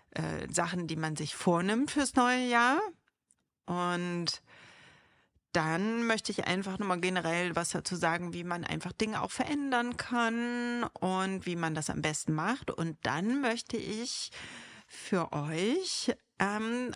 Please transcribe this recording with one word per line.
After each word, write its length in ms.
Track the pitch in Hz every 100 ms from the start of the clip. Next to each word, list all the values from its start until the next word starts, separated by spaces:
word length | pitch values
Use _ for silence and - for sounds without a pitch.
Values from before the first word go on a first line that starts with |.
| _
äh, 420 | - 160 156 -
Sachen, 340 | - 170 180 165
die 100 | 160
man 200 | 160 151
sich 180 | 156
vornimmt 560 | - 185 170 185 226 294
fürs 240 | 302 269
neue 320 | 254 247 254 247
Jahr. 340 | 233 240 311 415 - _ _ _ _ _ _ -
Und 760 | 175 175 175 175 175 165 - - - - - - - _ _ _ _ _
dann 540 | 170 160 165 214 233 233
möchte 260 | 220 -
ich 140 | - -
einfach 320 | 180 190 190
nochmal 220 | 202 175
generell 560 | 180 185 165 170 180 165
was 140 | 170
dazu 260 | 170 - 175
sagen, 360 | 165 170 175
wie 120 | 175
man 200 | 175 175
einfach 280 | - 156 180
Dinge 300 | - 220 202
auch 80 | -
verändern 680 | - 262 294 277 240 240 240
kann 880 | - 240 233 233 240 240 240 240 233 -
und 460 | 185 185 190 190 180
wie 100 | 170
man 180 | 160
das 160 | 156 -
am 120 | 151
besten 320 | 156 151 -
macht. 360 | 156 185 262 -
Und 280 | - 165 151
dann 380 | 113 143 208 277
möchte 360 | 262 233 - 226
ich 540 | - 214 247 - - - - - - - -
für 460 | - - 185 160
euch, 840 | 151 147 160 208 349 370 - - - _ -
ähm, 540 | 196 214 220 240 247